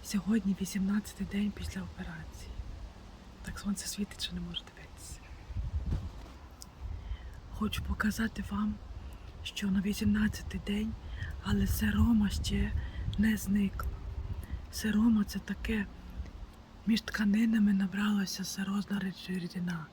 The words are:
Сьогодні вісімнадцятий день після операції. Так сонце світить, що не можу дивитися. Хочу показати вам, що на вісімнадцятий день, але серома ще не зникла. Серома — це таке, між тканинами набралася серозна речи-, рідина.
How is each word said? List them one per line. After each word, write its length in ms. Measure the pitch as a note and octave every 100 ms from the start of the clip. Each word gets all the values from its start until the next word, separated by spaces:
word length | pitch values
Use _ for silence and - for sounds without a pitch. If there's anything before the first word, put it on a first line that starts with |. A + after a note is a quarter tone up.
Сьогодні 520 | - G#3 F#3 A3+ G3 F#3+
вісімнадцятий 640 | F#3+ G3+ F#3+ G#3 G#3 - G3
день 200 | G3+ G#3
після 300 | - - G3
операції. 680 | F3+ - F3+ E3 D#3 - - - - - - - - - - - -
Так 140 | -
сонце 280 | G3+ G3 -
світить, 360 | - G#3 -
що 120 | - F3+
не 60 |
можу 220 | F3 E3+ - -
дивитися. 440 | - - - - - - - - - - - - - - - - - - - - - - - - - - -
Хочу 300 | - G#3+ -
показати 600 | - - G#3+ G#3 A3+ - F#3+
вам, 240 | G3+ G#3+ G#3+ - - - - - -
що 240 | - - G3+
на 140 | F#3+
вісімнадцятий 800 | F#3+ G3+ G#3+ G#3 G#3+ - - F#3+ -
день, 260 | G3+ A3 - - - - -
але 240 | G3 G3+ G3
серома 600 | - G#3+ G3+ A3 A3+ G3+
ще 420 | - - G3+ G#3 - - - - -
не 200 | G#3+ G#3+
зникла. 520 | - G3+ G3 - - - - - - - - - -
Серома — 520 | - A3 G#3+ A#3 A3 G3+
це 120 | G3
таке, 460 | - G3 - A3 G3 - - - - - - - - - -
між 160 | A3
тканинами 720 | - - G#3 G3+ A#3 A3 G#3
набралася 680 | G3 G3 F#3+ G#3 G#3 F#3+ -
серозна 560 | F#3 - G3 G3+ G3 G3+
речи-, 400 | F#3+ F3 - F#3
рідина. 460 | F3 F#3 F3 E3+ D3+